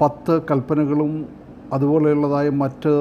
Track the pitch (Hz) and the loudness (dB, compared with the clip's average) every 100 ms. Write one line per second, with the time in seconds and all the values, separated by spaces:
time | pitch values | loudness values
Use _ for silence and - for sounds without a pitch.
0 | 151 - - 165 160 139 123 151 143 147 | 0 0 0 0 2 -2 0 -2 0 0
1 | 151 156 139 - - - - 139 143 156 | -2 -4 -10 -14 -20 -20 -6 -2 2 2
2 | 151 147 147 143 147 143 135 131 156 147 | 2 2 2 0 0 0 -2 -2 0 0